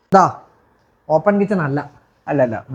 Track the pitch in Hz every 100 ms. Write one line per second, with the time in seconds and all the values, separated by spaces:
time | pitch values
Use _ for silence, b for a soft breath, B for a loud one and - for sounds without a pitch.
0 | - 190 160 - - _ _ _ _ _
1 | - 156 202 202 202 196 147 143 - -
2 | _ _ - 147 123 107 -